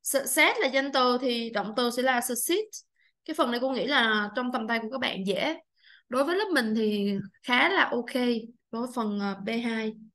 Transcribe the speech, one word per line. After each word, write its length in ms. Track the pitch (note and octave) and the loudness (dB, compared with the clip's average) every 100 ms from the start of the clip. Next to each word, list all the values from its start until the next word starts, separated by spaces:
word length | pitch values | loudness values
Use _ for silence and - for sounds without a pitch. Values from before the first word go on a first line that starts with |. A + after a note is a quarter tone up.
Success 560 | - C4+ B3 D#4 E4 A#4 | 0 -2 0 2 4 4
là 80 | C#4 | 2
danh 240 | C4+ C#4 | 0 2
từ 260 | C4+ B3 B3 | 2 4 2
thì 280 | C4 A#3 A3+ | 0 -2 -2
động 240 | G#3+ G3 A3 | -4 -4 -2
từ 160 | A#3+ | 0
sẽ 100 | A#3+ | 2
là 200 | B3+ B3 | 2 2
succeed. 440 | A#3+ A#3+ - F#4 G#4+ - _ _ _ _ - | 0 -4 0 0 -2 -12 _ _ _ _ -10
Cái 80 | |
phần 180 | D#4+ B3+ | -2 0
này 80 | A#3 | 0
cô 100 | C4 | -2
nghĩ 180 | B3+ A#3 | -2 0
là 420 | C#4+ A3+ G#3+ G#3 B3 | 2 4 2 0 -2
trong 160 | B3 | -2
tầm 160 | A#3+ A3 | -2 -2
tay 120 | A3+ | -2
của 80 | A3 | -2
các 100 | C4 | -4
bạn 260 | B3+ F#3 F#3+ | -4 -2 -2
dễ. 280 | E3+ C#4+ E4 _ _ _ - _ | 0 -2 -4 _ _ _ -20 _
Đối 140 | B3 | 0
với 120 | C#4 F4 | 2 2
lớp 100 | G#4 | 2
mình 200 | D4 A3 A3 | 0 2 2
thì 380 | G#3+ G#3 G3+ G3 G3 _ | 2 2 0 -2 -6 _
khá 260 | - B3 D#4+ | 0 2 4
là 200 | F#4+ - | 4 2
ok. 220 | A#3+ A#3+ B3+ B3 A3+ A#3 - _ | 0 -2 0 2 0 -4 -18 _
Đối 100 | A3+ | -6
với 100 | B3 B3 | -4 -2
phần, 240 | G#3+ G3+ | -2 -2
ờ, 160 | G3+ F#3+ G3 | -2 -4 -4
B 40 | A3+ | -2
hai. 300 | A#3+ A3+ A3 G#3 - | -2 -2 -4 -6 -20